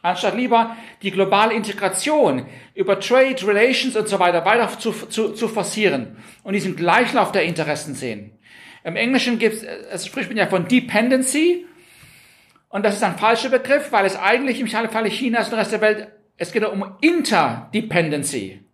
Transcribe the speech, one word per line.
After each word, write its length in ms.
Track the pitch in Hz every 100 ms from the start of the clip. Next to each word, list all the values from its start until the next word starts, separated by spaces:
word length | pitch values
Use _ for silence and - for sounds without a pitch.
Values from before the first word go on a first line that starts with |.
anstatt 360 | 175 180 208 196
lieber 400 | 247 233 226 - - -
die 100 | 196
globale 420 | 175 190 202 220
Integration 920 | 226 208 202 196 - 294 302 214 131 - - -
über 280 | - 185 196
Trade, 440 | - 254 269 254 190
Relations 520 | 208 240 247 262 220
und 100 | 214
so 100 | 196
weiter 260 | 180 175 175
weiter 340 | 226 214 -
zu, 140 | 233
zu, 400 | - - - 220
zu 140 | - 226
forcieren 680 | 214 180 - 208 139 113 - - -
und 100 | -
diesen 240 | 202 185 165
Gleichlauf 560 | 170 190 240 254 190
der 100 | 196
Interessen 520 | 165 160 151 147 156 123
sehen. 360 | 127 104 104 _ _ - - -
Im 120 | - 170
Englischen 420 | 233 262 247 226
gibt's, 260 | 226 214
es 420 | - 165 - 180 -
spricht 240 | - 262
man 80 | 220
ja 100 | 180
von 180 | 277 165
Dependency 960 | 247 - 208 240 262 262 285 339 349 - - _ _ - - _ _ _ _ _
und 160 | 196 208
das 100 | 202
ist 80 |
ein 140 | 214 170
falscher 320 | 214 226 262
Begriff, 420 | 254 254 285 294
weil 140 | 220 196
es 120 | 190
eigentlich 440 | 190 247 269 233
im 60 | 226
Falle 420 | 247 226 220 220
Chinas 380 | - 247 226 208
und 40 |
der 80 | 220
Rest 140 | -
der 80 | 220
Welt, 260 | 214 208 - _ _ _
es 160 | 170
geht 100 | 233
um 320 | 214 202 196 -
Interdependency. 1600 | 302 349 - 196 139 117 - 208 226 175 160 147 131 131 95 95 _